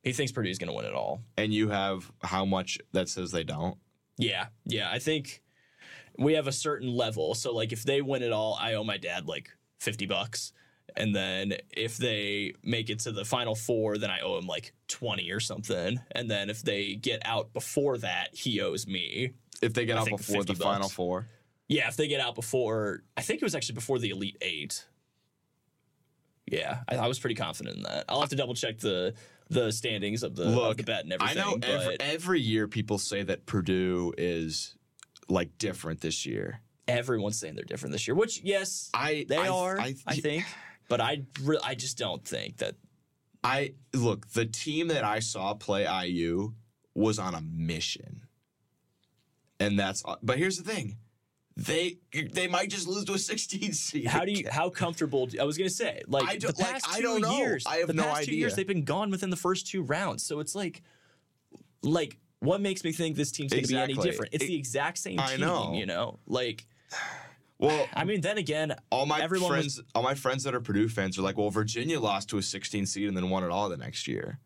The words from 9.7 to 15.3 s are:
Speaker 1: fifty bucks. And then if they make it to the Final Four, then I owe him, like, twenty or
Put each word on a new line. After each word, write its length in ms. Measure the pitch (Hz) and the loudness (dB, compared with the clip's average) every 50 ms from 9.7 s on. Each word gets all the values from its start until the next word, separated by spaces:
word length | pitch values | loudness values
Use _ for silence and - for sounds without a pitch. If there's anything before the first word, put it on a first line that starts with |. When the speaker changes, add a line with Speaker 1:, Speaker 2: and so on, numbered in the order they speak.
| _ _ | _ _
Speaker 1:
fifty 280 | - 110 107 110 101 | -4 -4 -2 -2 -2
bucks. 460 | 95 95 95 104 110 - - - - _ _ - _ _ _ _ - - | -2 0 -2 -2 -4 -6 -8 -8 -8 _ _ -20 _ _ _ _ -8 -4
And 180 | - - 110 98 | -2 0 2 2
then 380 | 92 95 95 92 95 98 101 92 - - _ - | 2 0 0 -2 -2 -2 -2 -4 -4 -6 _ -4
if 200 | - 113 113 110 | -4 -4 -4 -2
they 560 | 117 123 120 107 104 104 101 101 101 101 - 98 - - | -2 -2 0 0 0 -2 -2 -2 -2 -4 -4 -8 -6 -4
make 260 | - 117 113 113 110 | -2 -2 -2 -2 -4
it 80 | 107 107 | -4 -4
to 100 | - 120 | -4 -4
the 120 | 107 98 104 | -4 -6 -2
Final 300 | - - 123 120 113 110 | -2 0 0 0 0 -2
Four, 460 | 113 - - 123 113 110 107 104 104 | -2 0 0 2 2 2 2 0 0
then 100 | 107 101 | 0 -2
I 120 | 95 - | -2 -2
owe 180 | - 92 95 90 | -2 -2 -2 -2
him, 80 | 92 | -4
like, 260 | 90 80 82 110 - _ _ _ | -4 -6 -6 -8 -10 _ _ _
twenty 420 | - - - 123 113 98 98 87 | -10 -8 -4 -4 -4 -4 -4 -4
or 100 | 85 | -4